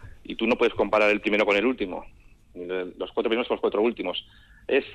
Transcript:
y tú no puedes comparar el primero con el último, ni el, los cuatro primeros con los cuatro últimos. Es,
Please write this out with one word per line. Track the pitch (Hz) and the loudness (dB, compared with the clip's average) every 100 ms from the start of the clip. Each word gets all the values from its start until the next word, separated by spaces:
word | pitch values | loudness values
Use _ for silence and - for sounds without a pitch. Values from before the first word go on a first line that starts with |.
| - - | -18 -18
y | - - | -12 -4
tú | 113 | 0
no | |
puedes | 123 120 | 2 2
comparar | - 104 107 104 | 2 2 4 4
el | 104 | 2
primero | 107 104 | 0 2
con | 104 101 | 2 4
el | 113 | 2
último, | 127 95 82 - - - - _ | 0 -4 -8 -12 -20 -20 -20 _
ni | 87 | -12
el, | 87 92 90 - | -6 -6 -6 -8
los | 92 | -6
cuatro | - 113 | -2 0
primeros | 113 - | 0 -2
con | 107 | -2
los | |
cuatro | 107 101 | 0 2
últimos. | 113 107 95 - - - - - - | 0 0 -6 -6 -10 -20 -20 -14 0
Es, | 131 - | 0 0